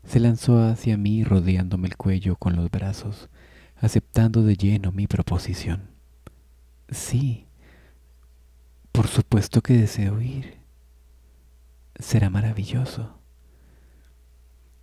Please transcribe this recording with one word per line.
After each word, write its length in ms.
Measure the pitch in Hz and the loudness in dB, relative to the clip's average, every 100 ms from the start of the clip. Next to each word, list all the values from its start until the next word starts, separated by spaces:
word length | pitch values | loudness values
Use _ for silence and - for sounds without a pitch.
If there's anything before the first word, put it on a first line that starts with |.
Se 160 | - - | 0 2
lanzó 440 | 120 117 - 117 113 | 2 2 2 4 4
hacia 300 | 110 117 107 | 0 -2 0
mí, 280 | 101 110 | 0 0
rodeándome 640 | 110 98 90 92 90 92 92 | 2 2 2 0 -2 -4 -4
el 100 | - | -4
cuello 380 | 98 95 98 90 | -2 0 -2 -2
con 200 | 92 87 | -2 0
los 140 | 85 | -2
brazos, 580 | 98 98 95 104 101 - - - - - _ | -4 -6 -8 -10 -14 -18 -20 -20 -20 -20 _
aceptando 640 | 117 110 - - 113 113 | 0 0 0 2 2 4
de 120 | 107 95 | 4 4
lleno 360 | 98 104 95 | 2 2 -2
mi 140 | 95 101 | -4 -2
proposición. 840 | - - 90 - 92 - 87 - - _ _ - _ _ _ _ _ - | -2 0 -2 -4 -6 -6 -8 -10 -20 _ _ -20 _ _ _ _ _ -16
"Sí, 600 | - - 123 135 113 - _ - - - _ _ _ _ _ _ _ _ _ _ | -12 -4 -2 -2 -6 -12 _ -20 -20 -20 _ _ _ _ _ _ _ _ _ _
por 160 | - 107 | 0 0
supuesto 520 | - - 107 - 120 | 0 2 0 2 0
que 140 | - | 4
deseo 480 | 123 107 - 101 104 | 4 4 0 -2 -2
ir. 340 | 120 135 131 - _ _ _ _ _ _ _ _ _ _ _ _ _ - | -4 -8 -12 -18 _ _ _ _ _ _ _ _ _ _ _ _ _ -18
Será 300 | - 113 98 | -2 0 2
maravilloso". 880 | 98 110 107 98 123 131 - 113 - _ _ _ _ _ _ _ _ _ _ _ _ _ _ _ _ | 0 -2 -4 -4 -4 -4 -8 -12 -16 _ _ _ _ _ _ _ _ _ _ _ _ _ _ _ _